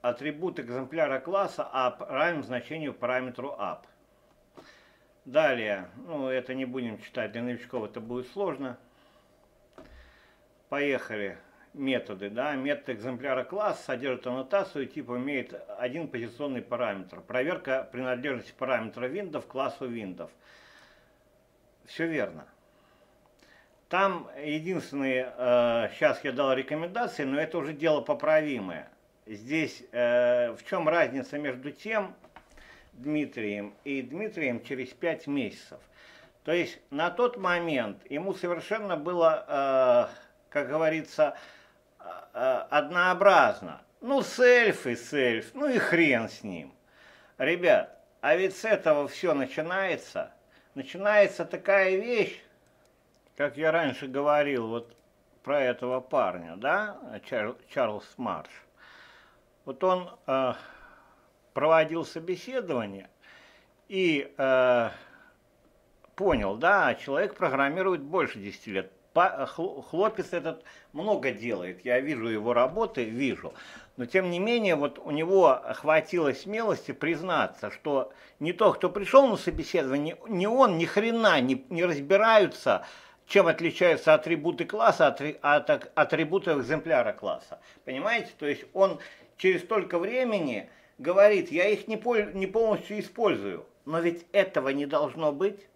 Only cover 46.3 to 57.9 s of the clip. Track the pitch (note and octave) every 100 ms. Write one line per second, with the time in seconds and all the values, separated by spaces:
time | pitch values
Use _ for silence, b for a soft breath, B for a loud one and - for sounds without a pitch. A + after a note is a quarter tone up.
46.3 | - G#2+ E2+ C#2 _ _ b b b b
47.3 | _ C3+ F3 F3 A#2 - - _ _ C3+
48.3 | E3 F#3+ - A3 G#3 D#3+ D3 C#3 - F3+
49.3 | D3 B2+ - D#3+ F#3 F#3+ D3+ - - -
50.3 | _ _ b b C#3 C3+ E3+ G3+ G#3 G3
51.3 | - E3 F3 - G3 F#3 F#3+ A#3 A#3 F#3+
52.3 | - - _ _ _ _ _ _ _ _
53.3 | _ C#3+ B2 D#3 E3 D3+ C3 C#3 C3 D3
54.3 | D3 C#3+ C3 A2+ A#2 - - _ _ _
55.3 | _ - C#3+ B2+ B2 B2 B2+ B2+ C#3+ G2+
56.3 | F2+ E2+ F2 B2+ F#3 G#3+ F#3 - G#2+ -
57.3 | B2 G#2+ - _ D3 A#2